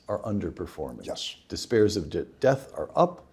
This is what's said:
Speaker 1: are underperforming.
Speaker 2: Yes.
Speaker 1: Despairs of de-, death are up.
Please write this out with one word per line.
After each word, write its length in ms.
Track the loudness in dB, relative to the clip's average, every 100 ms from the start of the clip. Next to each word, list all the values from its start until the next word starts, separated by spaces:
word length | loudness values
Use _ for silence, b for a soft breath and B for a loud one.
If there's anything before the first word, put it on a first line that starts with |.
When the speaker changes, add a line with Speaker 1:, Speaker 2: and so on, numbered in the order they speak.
| -6
Speaker 1:
are 120 | -6
underperforming. 880 | -2 -4 -4 -6 -10 -8 -10 -10 -10
Speaker 2:
Yes. 300 | -8 -10 -12 -12
Speaker 1:
Despairs 480 | -10 2 4 6 4
of 120 | -2
de-, 140 | -4 -6 0
death 320 | 2 2 -2 -8
are 120 | -2 2
up. 300 | 2 0 -16